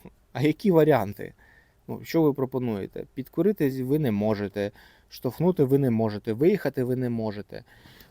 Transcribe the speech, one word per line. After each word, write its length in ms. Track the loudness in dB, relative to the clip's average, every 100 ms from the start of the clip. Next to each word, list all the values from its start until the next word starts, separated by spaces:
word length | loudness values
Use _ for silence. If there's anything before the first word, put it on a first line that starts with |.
| -20 _ _
а 100 | -2
які 280 | 0 2 4
варіанти? 640 | 6 6 4 2 -8 -14 -16 _ _ _ _ -12
Ну, 120 | -12
що 180 | -4 2
ви 100 | 2
пропонуєте? 720 | 2 -4 -4 -4 -4 -8 -12 -14
Підкурити 720 | -12 -10 -2 0 2 -2 -2
ви 140 | -2 0
не 120 | 0
можете, 600 | 0 0 -2 -4 -4 -6 -8 -20 _ _
штовхнути 560 | -10 -8 -2 -2 2
ви 140 | 2 4
не 120 | 2
можете, 420 | 2 0 -4 -6
виїхати 520 | 0 2 2 -2 -4
ви 120 | -4 -2
не 140 | -4
можете. 540 | -4 -6 -8 -12 -16 -18 -20 -20 -20 -18